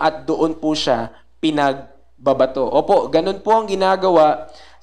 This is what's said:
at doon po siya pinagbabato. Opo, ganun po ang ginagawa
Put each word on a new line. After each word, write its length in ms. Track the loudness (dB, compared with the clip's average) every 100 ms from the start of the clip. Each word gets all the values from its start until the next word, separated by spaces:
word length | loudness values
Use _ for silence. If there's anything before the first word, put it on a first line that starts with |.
at 240 | -2 -4 -6
doon 320 | -2 -2 -2
po 160 | -4 -4
siya 400 | -2 -2 -4 -14 _ _
pinagbabato. 1300 | -4 0 -2 -2 -10 -20 -20 -6 -2 0 0 0 -2
Opo, 400 | 0 2 2 2
ganun 320 | 0 -2 -4
po 160 | 0 0
ang 100 | 2
ginagawa 840 | -2 0 0 2 4 4 2 -6 -18 -20 -14